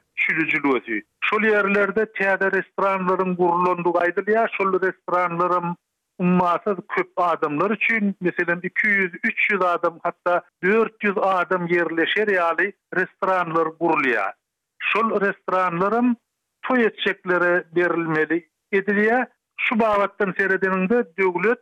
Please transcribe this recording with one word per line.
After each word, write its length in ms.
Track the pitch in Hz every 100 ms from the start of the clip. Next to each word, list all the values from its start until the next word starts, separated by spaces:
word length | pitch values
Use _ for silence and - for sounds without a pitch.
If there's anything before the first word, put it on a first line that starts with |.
| _ -
çülüjül 500 | - 160 160 156 143 123
özü. 260 | - 107 - -
Şol 220 | - 214
ýerlerde 600 | 220 208 196 202 196 202 214 -
täze 300 | 196 185 190 190
restoranlaryň 760 | - - 196 190 185 185 185 175
gurulýandygy 580 | 180 170 180 180 175 170
aýdylýar. 440 | 175 196 196 220 226 -
Şol 240 | 196 185
restoranlarym 920 | 185 - - 175 180 170 175 180 175 180 _ _ _ -
ummasyz 580 | 180 180 180 165 214 185 - -
köp 160 | - -
adamlar 560 | 175 165 156 147 196
üçin, 440 | 214 - 226 202 190
meselem, 380 | 180 - 175 175
iki 240 | 180 - 214
yüz, 240 | 196 185 170
üç 260 | 226 - -
yüz 100 | 202
adam, 380 | 180 170 170 165
hatda 380 | 175 - 175 175 - -
dört 400 | 180 220 214 -
yüz 140 | 208 190
adam 500 | 190 185 170 185 170
ýerleşer 600 | 175 170 165 160 202 214 185
ýaly 340 | 170 160 196 - - 175
restoranlar 720 | 180 - 190 185 175 165 160
gurulýar. 680 | - 170 156 131 110 98 - _ _ _ -
Şol 420 | - 196 226 196
restoranlarym 960 | 196 - - 185 185 170 196 226 247 233 _ _ _ _
toý 220 | - 254 220
etjekleri 760 | - 202 185 180 180 175 175 165 165
berilmeli 760 | 175 170 165 156 151 165 - _ -
edilýär. 560 | 196 196 202 214 247 233 _ _ -
Şu 220 | - 226
babatdan 540 | 226 202 196 - 202 175
seredeninde 680 | 190 190 185 190 185 240 240 -
döwlet, 420 | 190 175 202 240